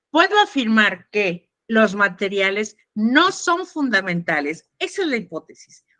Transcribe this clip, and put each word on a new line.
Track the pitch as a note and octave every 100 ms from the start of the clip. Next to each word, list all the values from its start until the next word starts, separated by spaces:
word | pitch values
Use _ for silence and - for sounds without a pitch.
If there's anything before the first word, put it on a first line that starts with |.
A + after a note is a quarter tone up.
| _
puedo | D4+ F#4 G#4
afirmar | G#4 C#4 A3 A3 G#3 F3+ -
que | G#3 G3 F3 _ _ -
los | A3 G#3+ G3
materiales | G3+ F#3+ G3+ G3 F#3+ G3+ G#3+ - _ G#3+
no | A3 C4+ F#4
son | F#4+ - F4 F#4
fundamentales. | D#4 C4+ G3 F#3+ F3 E3+ D#3 C#3+ E3 _ -
Esa | F#4 -
es | F4
la | A#3+
hipótesis, | F3 D#3 - - - - _ _